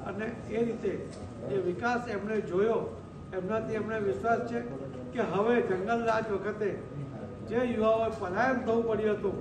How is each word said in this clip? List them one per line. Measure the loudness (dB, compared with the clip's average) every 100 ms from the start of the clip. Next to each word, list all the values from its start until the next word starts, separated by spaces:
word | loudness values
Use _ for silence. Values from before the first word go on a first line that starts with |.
| -6
અને | -4 -6 -6 -4 0
એ |
રીતે | 0 0 -2 -2 -6 -10 -10 -8 -2
જે | 0 0
વિકાસ | 0 0 0 -2 -4
એમણે | 0 -2 0
જોયો, | 2 4 2 0 -8 -12 -14 -6 -6
એમનાથી | -2 -2 0 -2
એમને | -2 -2 0
વિશ્વાસ | 0 2 2 2
છે | -4 -4 -8 -8 -8 -8
કે | -2 0
હવે | 2 4 4 4
જંગલ | 0 2 2 2
રાજ | 2 2
વખતે | -2 -2 -2 -2 -2 -6 -8 -8 -8 -10 -10 -2
જે | 0 2
યુવાઓએ | 4 4 6 2 0
પલાયન | -2 2 2 2 2
થવું | 2 4
પડ્યું | 2 2 2
હતું | 0 -2